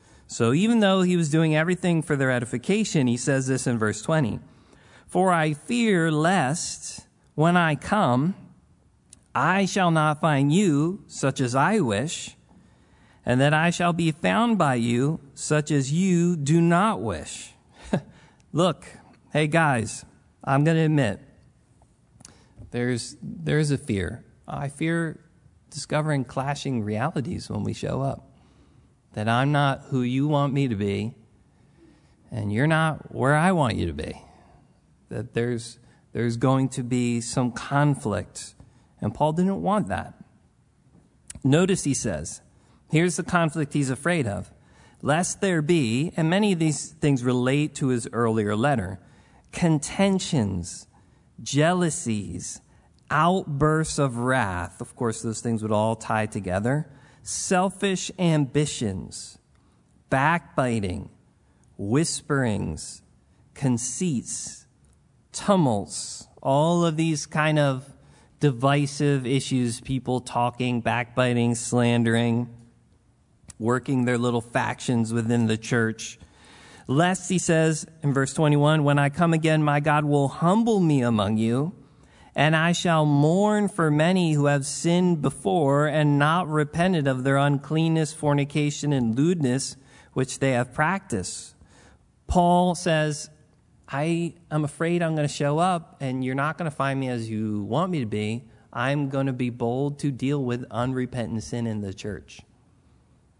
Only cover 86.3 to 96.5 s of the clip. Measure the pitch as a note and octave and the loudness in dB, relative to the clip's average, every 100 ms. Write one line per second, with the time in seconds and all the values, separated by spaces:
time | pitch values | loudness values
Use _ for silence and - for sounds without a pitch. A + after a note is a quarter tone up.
86.3 | E3+ E3 D#3 D3 D#3 F3+ F3+ C#3 B2+ B2+ | 2 0 -2 -2 0 0 2 0 0 0
87.3 | C#3 C#3+ C#3+ - D#3 E3 D#3+ D3+ - D3+ | 2 2 0 -2 -2 0 0 -2 -2 0
88.3 | C#3+ C#3+ D#3 D3 C#3+ D3 C#3+ A#2+ A2+ D#3 | 0 0 -2 -2 -2 -2 0 0 0 0
89.3 | F#3 C3+ C3 - - - - - - C3 | 2 0 -2 -4 -12 -20 -20 -12 -6 -4
90.3 | - C3+ B2 A#2+ - D#3 F#3+ - G#2 F2+ | -2 0 0 -2 -2 -2 -2 -4 -6 -6
91.3 | - - - - - - _ _ _ - | -12 -16 -20 -20 -20 -20 _ _ _ -2
92.3 | F#3 F3 F3+ F3+ E3+ - D#3+ D#3 D3 - | 2 4 4 4 0 0 0 0 -4 -10
93.3 | - _ _ _ _ - - D#3+ E3+ E3+ | -20 _ _ _ _ -10 -6 -2 -2 -4
94.3 | - - D#3 D3 - E3 F3 E3 D#3 D3 | -8 -6 -2 -2 -2 -2 0 0 0 -2
95.3 | - C#3+ D3 F3+ F3 D#3+ - C3+ C3 B2+ | -2 -2 2 2 0 -6 -10 -6 -4 -4
96.3 | C3+ C#3+ | -2 -2